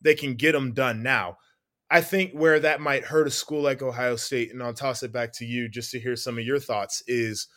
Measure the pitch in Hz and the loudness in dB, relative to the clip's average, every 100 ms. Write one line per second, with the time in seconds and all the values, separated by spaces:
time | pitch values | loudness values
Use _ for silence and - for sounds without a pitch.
0 | 151 151 143 117 156 147 131 113 127 110 | 2 4 0 0 2 2 0 0 0 0
1 | 127 120 90 - _ _ _ _ - 165 | 0 0 -2 -8 _ _ _ _ 2 2
2 | 160 190 185 151 160 156 151 143 151 135 | 4 0 0 2 4 6 4 2 0 0
3 | - 151 151 - - 151 143 131 131 120 | 2 2 2 0 -4 0 0 0 -4 -2
4 | 123 117 - 127 117 127 120 117 135 120 | 0 0 -2 -2 -2 -4 -8 -4 -4 -4
5 | 123 120 117 - 117 123 117 117 117 123 | -4 -4 -6 -6 -6 -4 -4 -6 -8 -6
6 | 123 117 127 117 113 139 135 104 101 - | -6 -4 -4 -4 -2 -2 0 -4 -4 -6
7 | - 120 113 104 - | -2 -2 -2 -4 -10